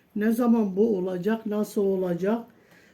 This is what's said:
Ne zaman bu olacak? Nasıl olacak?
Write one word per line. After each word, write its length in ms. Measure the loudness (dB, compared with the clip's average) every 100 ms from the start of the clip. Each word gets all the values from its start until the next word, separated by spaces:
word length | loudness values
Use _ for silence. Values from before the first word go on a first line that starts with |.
| _ -2
Ne 160 | 0
zaman 440 | 2 4 4 2 2
bu 200 | 2 2
olacak? 500 | -2 -4 -2 -2 -2
Nasıl 360 | -4 -2 -2
olacak? 600 | 0 0 -2 -2 0 -2 -4 -20 _ -20 _